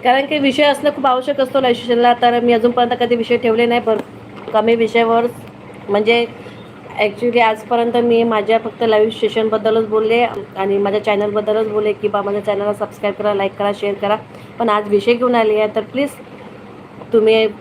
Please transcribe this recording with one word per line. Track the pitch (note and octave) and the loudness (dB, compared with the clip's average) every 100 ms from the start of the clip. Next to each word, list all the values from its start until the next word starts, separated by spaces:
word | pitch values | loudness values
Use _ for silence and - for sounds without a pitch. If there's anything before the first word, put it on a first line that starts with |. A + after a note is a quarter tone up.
कारण | B3 B3+ C#4 | 4 2 2
की | D4+ | 0
विषय | C#4 C4 | 2 4
असणं | D4 C#4 D4 | 2 4 0
खूप | C#4+ C4+ | 0 0
आवश्यक | B3+ B3+ C#4+ | 0 0 -2
असतो | B3+ C#4 | 0 0
लाईव्ह | B3+ A#3+ | 2 0
सेशनला. | A#3 A#3+ A#3+ A#3+ | 0 2 4 4
तर | B3 A#3+ | 2 2
मी | A#3+ | 2
अजूनपर्यंत | A#3 A#3+ A#3+ A#3+ B3 | 2 2 2 0 0
कधी | A#3+ A#3 | 0 0
विषय | A3+ A#3+ | 0 0
ठेवले | A#3+ A3 A#3+ | 0 2 2
नाही, | A#3+ | 2
पण | A3+ G#3+ - - - - - | 0 -2 -4 -14 -18 -16 -4
कमी | A3 A3 | 0 2
विषयावर, | A#3 A3+ A3+ A3+ A#3 A#3+ - - - - - - | 2 2 2 2 2 0 -4 -18 -20 -20 -18 -4
म्हणजे | G3+ G#3+ A#3 A#3 - - - - - - - | -2 2 2 0 -6 -18 -18 -20 -20 -18 -2
actually | G#3 G3+ A#3+ A#3 | -2 0 -2 2
आजपर्यंत | A3+ G#3+ - A#3 A#3 A#3 | 2 2 -2 -2 0 0
मी | A#3+ A#3 | 2 2
माझ्या | A#3 A3 G3+ A3+ | 2 0 0 0
फक्त | A3+ - | 0 -4
लाईव्ह | A#3 G#3+ G#3+ | 0 2 2
सेशनबद्दलच | A3 G#3+ A3+ A3 G#3+ G#3 A3 A3 | 0 -2 0 0 0 0 0 0
बोलले | G#3+ A3 A#3 A#3 G#3 F#3+ F#3+ | 0 2 2 0 -2 -12 -6
आणि | G3 G3 | -2 0
माझ्या | G3+ G#3 | 0 -2
चॅनलबद्दलच | G#3 G#3 G#3 G#3 G#3 G#3+ A3 | 0 0 0 -2 0 -2 0
बोलले | G#3 G#3 | -2 -2
की | G3+ G#3 | -2 -2
बा | G3+ | -2
माझ्या | G3+ G#3 | -2 -4
चॅनलला | G3+ G3+ G3+ | -2 -2 -2
सबस्क्राईब | G#3 G#3 - G#3 | -4 -6 -6 -6
करा, | G3 G#3 | -2 -2
लाईक | G3+ G3 | 0 -2
करा, | G3 G3+ | -2 -4
शेअर | G3+ G#3 | -2 -4
करा. | G3+ G3+ G#3 - - - - | -4 -2 -2 -4 -20 -20 -4
पण | A#3 | 0
आज | G#3 G#3 | 0 2
विषय | G3+ G3+ | 0 2
घेऊन | A#3+ B3 | 0 2
आली | A#3+ A3 G#3+ | 2 2 2
आहे, | G#3+ | 0
तर | G#3+ | -2
प्लीज | G#3 B3 C#4+ - - - - - - - - - - | -6 -4 -4 -6 -20 -18 -18 -18 -20 -20 -20 -18 0
तुम्ही | A#3 A3 A3 A3 G#3 | 2 4 4 2 -2